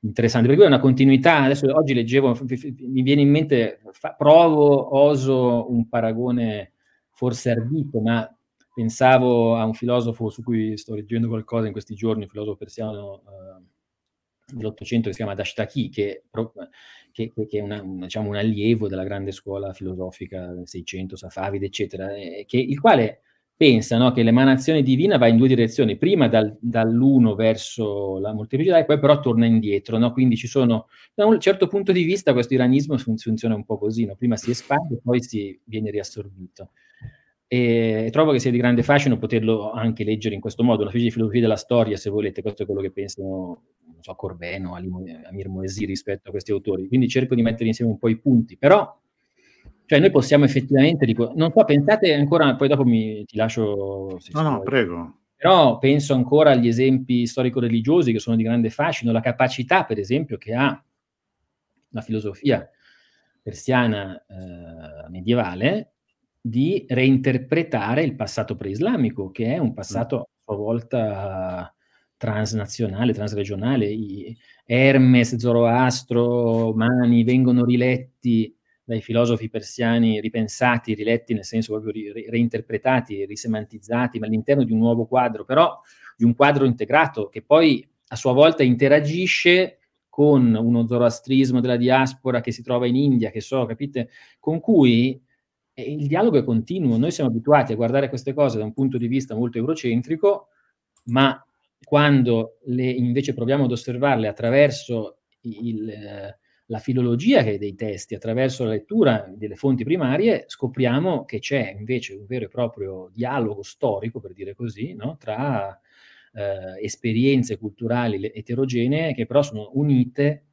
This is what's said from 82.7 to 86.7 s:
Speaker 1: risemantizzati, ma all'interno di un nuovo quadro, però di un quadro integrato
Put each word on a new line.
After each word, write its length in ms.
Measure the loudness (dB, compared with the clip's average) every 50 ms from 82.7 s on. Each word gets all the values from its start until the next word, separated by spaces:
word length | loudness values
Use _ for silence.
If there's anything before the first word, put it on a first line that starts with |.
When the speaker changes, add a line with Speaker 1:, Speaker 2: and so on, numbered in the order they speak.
| -8 -4 _ 0 0 0 -2 -4 -8 -8 -8
Speaker 1:
risemantizzati, 920 | -8 -10 -10 -6 -6 -6 -6 -6 _ -16 -20 -10 -6 -4 -2 -2 -2 -4 -8
ma 60 | -6
all'interno 360 | -4 -4 -4 0 0 0 0
di 80 | 2 0
un 80 | 0 2
nuovo 280 | 2 2 2 0 -2
quadro, 380 | 0 0 0 0 0 -2 -6 -8
però 360 | -2 2 2 2 2 0 -8 _ _ _ _ -20 -20 _
di 60 | _
un 140 | 2 2 4
quadro 280 | 4 4 4 4 4 2
integrato 640 | 2